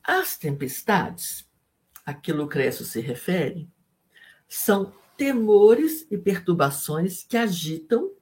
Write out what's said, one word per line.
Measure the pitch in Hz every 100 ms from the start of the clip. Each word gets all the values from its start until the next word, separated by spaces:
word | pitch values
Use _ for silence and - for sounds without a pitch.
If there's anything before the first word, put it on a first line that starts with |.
as | - 370 359 -
tempestades | 151 139 - - - 196 101 - - - - _ _ _ _ - -
a |
que | 143 -
Lucrécio | 151 147 143 127 - -
se | 113
refere | 123 160 - 180 143 175 151 _ _ _ _ _ - _ _
são | - - 202 196 - _ -
temores | 277 247 214 208 208 240 311 - -
e | 202
perturbações | 196 180 - 170 143 139 - 156 180 180
que | - 233
agitam | 226 175 156 160 - 240 392 -